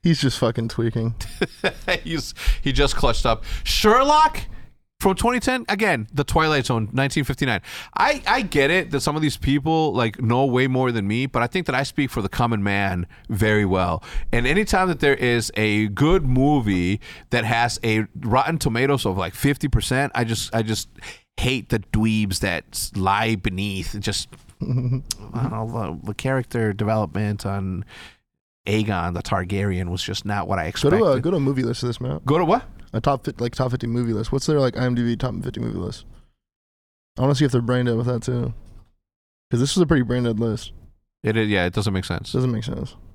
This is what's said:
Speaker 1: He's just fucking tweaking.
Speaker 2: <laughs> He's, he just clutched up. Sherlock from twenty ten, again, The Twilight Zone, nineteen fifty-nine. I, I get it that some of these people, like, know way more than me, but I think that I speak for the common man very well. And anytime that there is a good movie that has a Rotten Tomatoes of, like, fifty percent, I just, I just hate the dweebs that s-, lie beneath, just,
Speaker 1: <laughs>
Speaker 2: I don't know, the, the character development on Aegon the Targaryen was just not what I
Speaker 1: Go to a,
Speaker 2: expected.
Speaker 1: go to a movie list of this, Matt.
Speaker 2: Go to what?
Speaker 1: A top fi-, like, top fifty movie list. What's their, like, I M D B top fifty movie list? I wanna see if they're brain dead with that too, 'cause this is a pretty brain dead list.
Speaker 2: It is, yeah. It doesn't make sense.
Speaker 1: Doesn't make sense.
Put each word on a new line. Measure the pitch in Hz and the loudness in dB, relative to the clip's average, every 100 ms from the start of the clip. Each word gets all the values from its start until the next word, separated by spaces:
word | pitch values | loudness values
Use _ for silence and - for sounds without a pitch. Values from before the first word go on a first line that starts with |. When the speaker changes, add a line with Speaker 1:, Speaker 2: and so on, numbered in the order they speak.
Speaker 1:
He's | 170 160 | 4 4
just | 135 - | 2 2
fucking | 113 113 113 | 0 0 -4
tweaking. | - 113 113 113 110 - - 175 - | -2 -2 0 -4 -4 -8 -4 -6 -2
Speaker 2:
<laughs> | 190 - - 175 | -6 -4 -4 -4
He's, | - 165 - - - - | -4 -6 -6 -2 0 2
he | 143 | 2
just | 131 143 | 2 2
clutched | - 131 113 | 4 2 4
up. | 123 110 - - | 2 0 -2 -6
Sherlock | - - 214 233 277 302 311 - - - - - _ _ | -2 2 4 6 6 6 4 2 -8 -12 -14 -20 _ _
from | 196 185 | 0 2
twenty | 233 247 | 2 2
ten, | - 254 226 | 0 -2 -2
again, | 196 214 139 107 | 0 2 0 -2
The | 139 | -4
Twilight | 143 165 156 151 123 | 0 2 4 2 2
Zone, | 117 107 | -2 0
nineteen | 127 139 156 | 0 0 0
fifty-nine. | 135 131 135 104 - - - - | -2 0 0 0 -4 -14 -10 0
I, | 240 294 - | 0 2 0
I | 247 | 0
get | 196 151 139 | 0 2 4
it | 180 143 | 2 0
that | 139 | -2
some | 147 151 | -2 0
of | |
these | 156 - | -2 0
people, | - 143 147 160 156 | 0 0 2 2 2
like, | 107 113 107 | 2 -2 0
know | 113 120 | 0 2
way | 135 123 131 | 4 2 2
more | 127 127 | 2 0
than | 117 98 | 0 0
me, | 113 | -2
but | 135 123 | -2 -2
I | 120 | -2
think | 185 170 | -2 -2
that | |
I | 127 | -2
speak | 139 - 135 | -2 -2 -2
for | - | -2
the | 98 | -4
common | - 120 110 | 0 0 2
man | 101 101 98 92 90 - - | 2 2 0 -2 -6 -10 -6
very | 104 107 107 | 0 4 4
well. | 101 92 90 80 - - - | 4 2 2 -2 -4 -4 0
And | 117 123 | 0 2
anytime | 170 214 196 185 | 2 2 2 2
that | 156 | 2
there | 147 | 2
is | 135 123 120 110 - | 4 2 0 -2 0
a | 107 104 107 | 2 2 0
good | 101 147 185 139 | 2 4 4 4
movie | 127 139 147 110 92 87 101 - - - | 4 4 4 4 2 2 -2 -6 -20 -2
that | 120 | -2
has | 110 117 120 - | 0 0 0 0
a | 117 110 107 - | 0 0 -2 -6
Rotten | 117 123 135 165 | 0 2 2 0
Tomatoes | 143 113 135 139 107 | -2 0 2 2 0
of, | 95 | -2
like, | 85 | -4
fifty | - 139 143 143 | -2 -2 0 0
percent, | - - 131 143 | 0 0 0 0
I | - | -2
just, | 117 113 - | -2 -2 -2
I | 113 | -2
just | 110 107 - - - - _ - | 0 -2 -6 -14 -18 -18 _ -4
hate | 127 131 - | -2 -2 -2
the | 113 | -4
dweebs | - 107 110 110 104 92 | -2 0 2 2 0 0
that | 101 85 - | -2 -2 -6
s-, | - - | -8 -6
lie | 101 95 101 113 107 | -2 2 2 2 0
beneath, | 104 92 101 95 85 104 | -2 -4 -4 -4 -6 -6
just, | 101 - - - - | -4 -6 -8 -16 -20
Speaker 1:
<laughs> | - | -10
Speaker 2:
I | - | -4
don't | 123 123 131 - - 107 113 127 | -2 0 -2 -4 -12 -8 -4 -4
know, | 110 113 120 95 85 | -4 -6 -6 -6 -6
the, | 101 | -8
the | |
character | 101 131 131 120 120 110 | -4 0 -2 -2 -2 -2
development | 101 107 110 98 85 104 104 | 0 0 0 0 -2 -2 -4
on | 98 98 95 92 104 - - _ _ _ _ _ - | -4 -4 -4 -6 -8 -16 -20 _ _ _ _ _ -2
Aegon | 107 107 95 85 | 0 2 0 -2
the | 87 | -4
Targaryen | - 98 92 98 101 90 90 | -2 -4 -2 -2 0 -2 -2
was | 87 | -4
just | - 98 | -6 -6
not | 101 101 92 | -4 -4 -2
what | 95 | -2
I | 82 | -2
Speaker 1:
Go | - 143 | 0 2
to | 190 | 4
a, | |
Speaker 2:
expected. | 196 127 | 4 2
Speaker 1:
go | 143 | 2
to | 180 | 0
a | |
movie | 139 131 | 0 0
list | 120 117 | -2 -2
of | 123 | -4
this, | 117 | -4
Matt. | 123 151 | -6 -4
Speaker 2:
Go | - 156 | 0 2
to | - | 4
what? | 233 - - - | 2 0 -18 -8
Speaker 1:
A | - | -2
top | - 135 | 0 0
fi-, | - - | -4 -4
like, | 120 - | -6 -2
top | 131 | -2
fifty | 123 117 | -2 -2
movie | 120 117 | -2 -2
list. | 107 107 | -2 -2
What's | 139 - | -2 2
their, | 147 | 2
like, | 131 - | 2 2
I | |
M | 123 | 0
D | 120 | 2
B | 117 117 | 0 0
top | 127 92 | -2 -4
fifty | 90 - | -8 -6
movie | 117 95 | -6 -4
list? | 90 - - - - _ _ _ _ _ _ _ _ - | -6 -10 -16 -20 -20 _ _ _ _ _ _ _ _ -2
I | |
wanna | 131 | 0
see | 135 | 4
if | 147 | 2
they're | 123 | 2
brain | 117 123 123 | 2 0 2
dead | 113 | 0
with | 117 | 0
that | 123 | -2
too, | 123 123 117 110 - - - _ _ _ _ _ _ | -2 -4 -4 -8 -16 -20 -20 _ _ _ _ _ _
'cause | 120 | 0
this | 139 - | 2 2
is | |
a | 160 | 4
pretty | 156 | 4
brain | 117 123 | 2 0
dead | 120 107 | 0 0
list. | 117 107 - - - _ _ _ | 0 -2 -8 -18 -20 _ _ _
Speaker 2:
It | 110 110 | 0 2
is, | 107 | 2
yeah. | 101 87 | 2 2
It | |
doesn't | - 104 | 0 0
make | 95 | -2
sense. | - 85 - | -2 -6 -4
Speaker 1:
Doesn't | 127 127 | -2 0
make | 113 | -2
sense. | 113 - - - - | -4 -6 -8 -12 -20